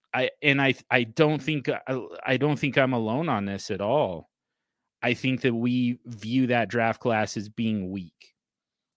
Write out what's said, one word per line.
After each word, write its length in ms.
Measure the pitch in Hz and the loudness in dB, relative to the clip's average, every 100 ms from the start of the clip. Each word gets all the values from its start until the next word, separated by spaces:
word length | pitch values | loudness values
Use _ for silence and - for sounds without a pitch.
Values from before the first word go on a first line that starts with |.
| _ | _
I, 160 | 123 131 - | -2 -2 0
and 200 | 147 139 | 2 4
I, 120 | 135 123 - | 2 0 0
I 140 | 127 | 0
don't 380 | 117 110 151 151 | 0 2 2 2
think, 260 | 147 151 123 | -2 -4 -2
I, 120 | 123 - 131 95 85 | -4 -4 -6 -8 -8
I 120 | - 127 | 0 2
don't 220 | 147 143 | 2 0
think 200 | 143 139 | 0 2
I'm 140 | 131 | 4
alone 360 | 123 107 123 170 | 2 0 0 0
on 160 | 110 | 0
this 260 | 98 98 - | -2 -4 -6
at 100 | 95 | -4
all. 500 | 101 147 110 82 - _ _ _ _ _ _ - | 0 2 0 -4 -12 _ _ _ _ _ _ -4
I 120 | 123 | -2
think 280 | 120 131 127 | 0 -2 0
that 120 | 131 | 0
we 460 | 117 123 127 123 123 123 | 2 0 2 0 -2 -8
view 420 | 113 110 131 127 | -12 -4 0 2
that 220 | 120 104 | 2 2
draft 300 | 117 113 110 | 0 0 0
class 360 | 127 110 107 113 | 0 0 0 -4
as 120 | 104 | -8
being 420 | 113 113 107 92 | -4 -2 -2 -4
weak. 440 | 98 85 _ - _ _ _ _ _ _ | -8 -10 _ -20 _ _ _ _ _ _